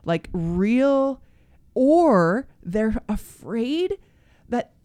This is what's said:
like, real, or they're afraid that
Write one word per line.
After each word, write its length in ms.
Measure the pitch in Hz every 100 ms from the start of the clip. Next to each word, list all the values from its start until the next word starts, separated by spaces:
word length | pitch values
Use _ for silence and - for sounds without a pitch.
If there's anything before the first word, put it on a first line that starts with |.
like, 260 | - 165 -
real, 880 | 185 165 175 202 240 277 277 269 262 _ _ _ _ _
or 720 | - 262 320 339 208 165 202 269 _
they're 340 | - 196 220 226 -
afraid 880 | 208 - - - 226 240 311 370 392 _ _ _ _ _
that 240 | 240 - _